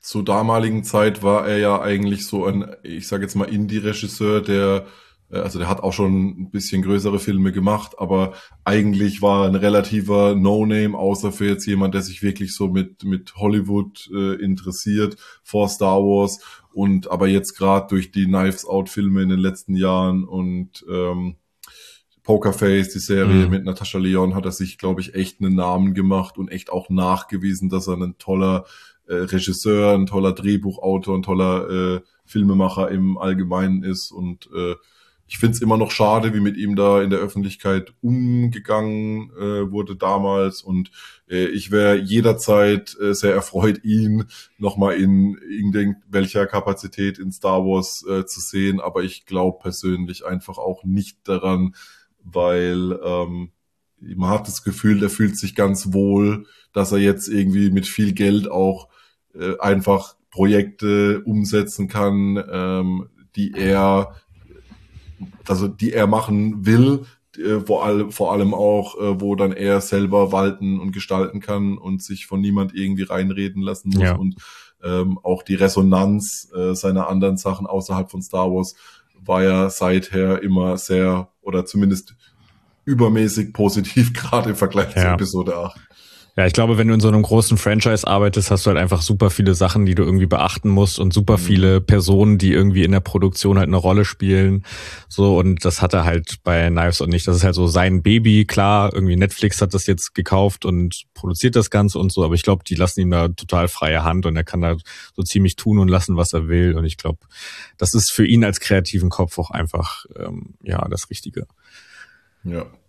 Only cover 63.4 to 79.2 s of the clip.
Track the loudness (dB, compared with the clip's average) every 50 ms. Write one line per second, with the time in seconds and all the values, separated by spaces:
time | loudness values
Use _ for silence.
63.4 | -6 -6 -4 -4 0 0 2 2 2 2 2 2 0 -2 -10 -20 _ _ _ _
64.4 | -20 -20 -20 -20 _ _ -20 _ _ _ _ -20 -20 -20 -18 _ -18 -20 -20 -20
65.4 | -6 -4 -2 -2 -2 -4 -4 -4 -4 -2 2 2 2 4 2 0 0 0 0 0
66.4 | 0 -2 -2 -2 2 4 6 6 6 4 4 0 -4 -12 _ _ _ _ _ -8
67.4 | -4 -2 -2 -2 0 -2 -2 0 0 0 0 0 -2 -4 -4 -4 -4 -2 0 0
68.4 | 0 0 0 2 2 2 2 2 0 -4 -8 -6 -4 -4 -2 -2 -2 -2 0 0
69.4 | 0 -2 -2 -2 0 0 0 0 0 0 0 0 0 2 2 2 2 2 2 0
70.4 | 0 0 -2 -2 -4 -2 -2 -2 -4 -6 -8 -8 -6 -4 -2 -2 -2 -2 -4 -10
71.4 | -8 -6 -4 -4 -2 -4 -4 -6 -6 -8 -8 -8 -8 -10 -12 -14 -12 -8 -4 -2
72.4 | -2 0 0 0 -2 -2 -4 -6 -4 -4 -4 -4 -6 -6 -4 -4 -4 -4 -4 -4
73.4 | -6 -6 -6 -6 -6 -6 -8 -8 -6 -2 0 0 2 2 0 0 -2 -4 -6 -6
74.4 | -18 -20 -20 -20 -20 _ _ _ -8 -4 -4 -2 -2 -2 -4 -4 _ -4 -4 -4
75.4 | -2 -4 0 2 2 2 2 4 4 4 4 4 4 2 0 0 -2 -6 -10 -12
76.4 | -14 _ -8 -4 -4 -4 -4 -2 -2 -2 -2 -2 -2 -2 -2 0 0 0 0 -2
77.4 | -2 -4 -6 -6 -6 -6 -4 -6 -4 -4 -4 -4 -4 -6 -10 -14 -12 -6 -4 -2
78.4 | -2 0 0 -2 -2 -4 -6 _ -20 -20 -20 _ _ _ _ _